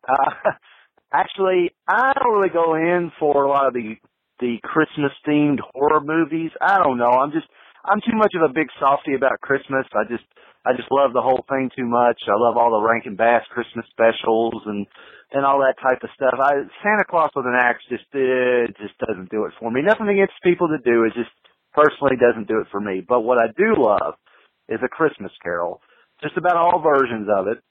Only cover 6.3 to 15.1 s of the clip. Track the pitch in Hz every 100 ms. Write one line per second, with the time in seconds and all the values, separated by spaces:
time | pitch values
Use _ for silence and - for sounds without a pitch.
6.3 | 160 165 - 170 196 160 123 120 123 143
7.3 | 156 - _ - _ - 208 233 220 214
8.3 | 185 156 147 147 - 139 143 - 135 131
9.3 | 120 - 135 - 135 131 123 107 117 _
10.3 | _ - _ 120 127 117 135 139 123 120
11.3 | 131 - 135 131 - 120 120 120 117 -
12.3 | 104 120 113 117 110 110 117 - 98 113
13.3 | 117 - - 117 117 - - 113 110 -
14.3 | 113 113 113 107 104 101 - -